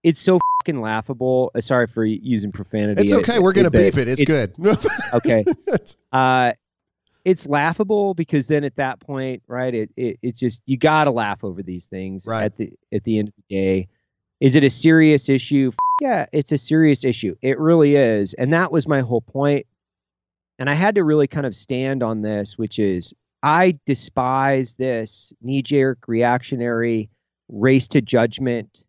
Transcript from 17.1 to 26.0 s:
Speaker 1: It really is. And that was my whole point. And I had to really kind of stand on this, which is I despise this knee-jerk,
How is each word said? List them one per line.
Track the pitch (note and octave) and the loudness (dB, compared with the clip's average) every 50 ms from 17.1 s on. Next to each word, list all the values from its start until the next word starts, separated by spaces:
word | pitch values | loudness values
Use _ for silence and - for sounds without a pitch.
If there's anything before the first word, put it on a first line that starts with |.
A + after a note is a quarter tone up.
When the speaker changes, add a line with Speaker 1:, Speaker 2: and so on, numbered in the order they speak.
| A2+ - - F#2+ E2+ _ | -2 -2 -4 -6 -6 _
Speaker 1:
It | - C3 C3 - | -2 -2 -2 0
really | D#3 D#3+ E3+ E3 D3+ C#3+ C#3+ | 2 4 4 6 6 6 6
is. | C#3+ C3+ A#2 A2 G#2 G2+ F#2+ - | 4 4 4 2 0 -2 -4 -4
And | - B2+ C#3 | -4 0 0
that | D#3+ E3 F#3 D#3 D#3 | 2 0 0 0 -2
was | E3 B2+ D3+ | -2 0 0
my | D3 C3+ | 0 0
whole | B2+ A#2 B2 A2+ | 0 0 -2 -4
point. | - - - C#3 C#3 C#3+ C#3+ C3+ - _ _ _ _ _ _ _ _ _ _ _ _ _ _ _ _ _ _ - | -4 -6 -6 -2 0 0 0 -2 -4 _ _ _ _ _ _ _ _ _ _ _ _ _ _ _ _ _ _ -6
And | C3 C#3 | -2 -2
I | C#3+ | 0
had | D#3 F#3 G#3 G#3+ | 2 2 2 2
to | G#3 F3 | 2 2
really | D3+ D3+ D3+ C#3+ | 2 2 2 2
kind | C3+ - D#3 C#3 | 0 -2 -6 -6
of | B2+ F#2 | -6 -8
stand | - - - C3+ B2+ C3 C3+ C3+ C3 A#2+ | -10 -10 -8 -6 -4 -4 -4 -4 -2 -4
on | A2 A2+ G#2+ G#2+ | -4 -4 -4 -4
this, | G#2+ G#2+ G#2 G2+ G#2 - | -4 -4 -4 -4 -6 -6
which | - A2+ G2+ - | -8 -8 -6 -2
is | - G#2 G2 F#2 F2+ E2+ - - _ _ _ _ _ | -2 -2 0 -2 -4 -6 -10 -14 _ _ _ _ _
I | - D3 D#3 E3+ F#3 F#3+ F3 C#3+ _ | -2 0 2 4 2 2 0 -2 _
despise | - C3+ - - - _ C3 B2+ B2+ C3 C3+ C3+ C#3 C#3 C3 C3 A#2 - | -4 -4 -4 -6 -8 _ -4 -2 0 0 0 0 0 0 0 -2 -6 -6
this | - C3 C3 A#2+ A2+ A2 G#2+ - - - - - _ | -6 -4 -4 -2 -4 -6 -8 -10 -12 -14 -14 -16 _
knee-jerk, | A2+ B2 C3+ C#3 B2 - D3 C#3 C3 C3+ B2 _ | -8 -4 -4 -4 -2 0 0 2 2 2 -2 _